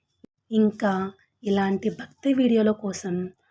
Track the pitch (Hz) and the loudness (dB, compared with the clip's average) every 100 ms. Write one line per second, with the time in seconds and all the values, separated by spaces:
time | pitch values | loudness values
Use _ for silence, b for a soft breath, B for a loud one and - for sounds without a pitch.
0 | _ _ _ _ - 220 214 208 208 190 | _ _ _ _ -2 2 2 2 -2 -2
1 | 190 b b _ 208 196 196 196 214 170 | -4 b b _ -2 0 0 0 -4 -6
2 | - _ 277 262 247 226 214 214 208 180 | -12 _ 0 2 4 4 2 0 -6 -8
3 | 190 180 185 - _ | -6 -4 -6 -12 _